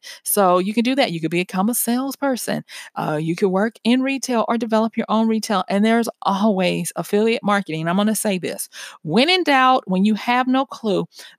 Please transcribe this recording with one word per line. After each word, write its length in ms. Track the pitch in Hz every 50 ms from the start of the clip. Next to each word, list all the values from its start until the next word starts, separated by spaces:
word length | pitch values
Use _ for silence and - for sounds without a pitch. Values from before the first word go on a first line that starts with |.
| - - - - -
So 340 | - - 208 196 180 180
you 160 | 185 185 202 214
can 120 | 240 220
do 100 | 247 262
that. 180 | 277 247 - 170
You 80 | 160
could 100 | 160 160
become 380 | 170 175 180 - - 185 196 226
a 60 | 240
salesperson. 880 | - - 233 240 247 269 277 - - 277 277 254 214 - - - - - - - - - - -
Uh, 240 | - 165 156 156 151
you 160 | 160 165 175
could 140 | 175 208 190
work 240 | 180 190 208 233 - - -
in 160 | 220 247 262
retail 460 | 262 269 269 262 - - 247 226 - -
or 80 | 233
develop 400 | 226 240 220 220 220 226 220 -
your 80 | 233 - -
own 180 | 208 220 226 226
retail. 360 | 220 220 214 - 214 185 - -
And 160 | 190 202 208
there's 240 | 220 226 233 226 233 - - -
always 720 | - 196 185 208 226 196 190 180 180 175 170 170 - -
affiliate 460 | 170 175 - 208 208 220 226 226 - -
marketing. 400 | 202 208 202 196 - 156 160 160
And 80 | 165
I'm 80 | 175 196
gonna 160 | 208 220 220
say 240 | - - 214 190 180
this, 320 | 160 - - - - - - - - - - - -
when 260 | 156 160 220 269 339
in 140 | 370 370 330
doubt, 420 | 294 277 262 262 262 262 - -
when 200 | - 185 185 196
you 80 | 214 214
have 340 | 202 - 240 247 247 254 254
no 160 | 254 262 277
clue, 400 | - - - - 214 185 170 175 - _ - - - -